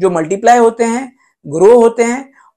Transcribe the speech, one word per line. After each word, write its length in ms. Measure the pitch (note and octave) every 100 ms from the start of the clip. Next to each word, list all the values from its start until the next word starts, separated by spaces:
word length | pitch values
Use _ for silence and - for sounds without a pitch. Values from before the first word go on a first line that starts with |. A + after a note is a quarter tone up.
जो 100 | F#3
मल्टीप्लाई 480 | E3 D#3+ G3+ A#3 A#3+
होते 260 | A3+ A#3
हैं, 320 | A3+ A#3 C4+ _ _ _ D3+
ग्रो 340 | D#3+ G3 A#3+
होते 240 | A3+ A3+
हैं 340 | A#3 B3+ C4+ _ _